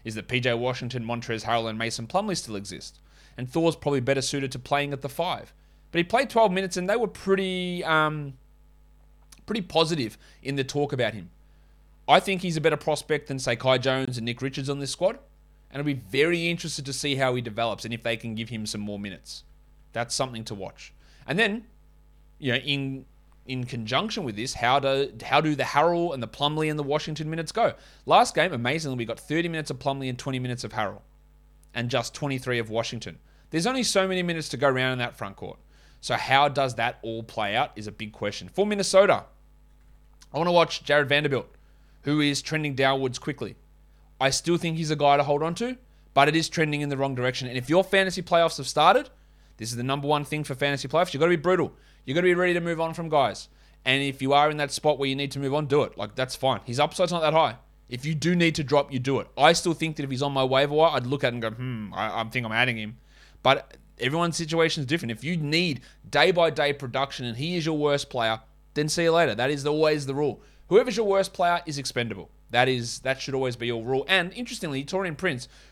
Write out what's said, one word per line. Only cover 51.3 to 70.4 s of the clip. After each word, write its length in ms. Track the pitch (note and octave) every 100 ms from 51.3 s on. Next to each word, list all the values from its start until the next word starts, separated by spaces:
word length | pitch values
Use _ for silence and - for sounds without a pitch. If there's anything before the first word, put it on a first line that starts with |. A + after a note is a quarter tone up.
be 40 | F3
brutal. 380 | D#3 F#3 C#3+ - _ _ -
You've 100 | C#3+
gotta 100 | F3+
be 80 |
ready 200 | F3 F3+
to 80 | F3
move 180 | E3+ D#3+
on 140 | E3
from 160 | D#3+ E3
guys. 380 | D3+ A#2+ F#2+ - _ - _ -
And 160 | C3+
if 200 | C#3 C3
you 120 | C3+
are 160 | C#3 D3+
in 80 | D3+
that 140 | C#3+
spot 260 | - D3+ C#3
where 120 | C#3
you 60 | C3+
need 160 | C#3+
to 80 | C#3
move 140 | C#3
on, 120 | C#3+ D3
do 180 | C#3+
it. 140 | A#2+ -
Like, 180 | G#2 G#2
that's 200 | B2+ -
fine. 260 | C3+ A2+ -
His 140 | A#2+
upside's 320 | D3+ - F3+
not 100 | F3
that 120 | D#3
high. 240 | D#3+ C#3+ A2 - _ _
If 160 | B2 C#3
you 100 | D#3+
do 200 | D3+ F3+
need 200 | E3+ D#3
to 80 |
drop, 280 | C#3 D3 C#3
you 80 | C3+
do 200 | B2+ C3
it. 80 | F#2+ -
I 160 | D3
still 200 | E3+ F3+
think 240 | D#3 D#3+ D3+
that 60 |
if 60 | C#3
he's 120 | B2+
on 100 | C#3+
my 120 | C#3
waiver 300 | C3 C3+ C#3+
wire, 220 | D3+ D#3+ D3
I'd 100 | B2
look 180 | C#3
at 40 | C3
it 60 |
and 80 | A#2+
go, 100 | A2+
"Hmm, 420 | A2+ B2+ A#2 G#2
I, 280 | F2+ G#2+ G2
I 20 | A2+
think 200 | B2+ A#2
I'm 60 |
adding 260 | A2 B2+ A2+
him." 200 | G#2+ A#2 _ - - -
But 340 | - C3+ - - - _
everyone's 380 | B2 D#3+ E3+ D#3
situation 440 | E3 E3 E3 -
is 60 | B2+
different. 240 | E3 C3
If 120 | A2
you 140 | D3+ F3
need 440 | D3 D#3+ F3+ C3 - - -
day-by-day 640 | D3 E3 F3 E3 D3+ C#3+
production 520 | C#3+ C3 C3 C#3 - B2
and 120 | A#2
he 180 | D#3 F3
is 100 | D#3+
your 120 | D#3
worst 320 | D3 C#3+ -
player, 320 | C3 A2+ A2+ - _ _
then 160 | - D3+
see 140 | E3
you 80 | E3
later. 240 | E3 D#3+ G#2
That 160 | C3+
is 140 | D3 C#3
always 400 | D3+ D#3 D#3 C3+
the 100 | C3+
rule. 260 | D3 G#2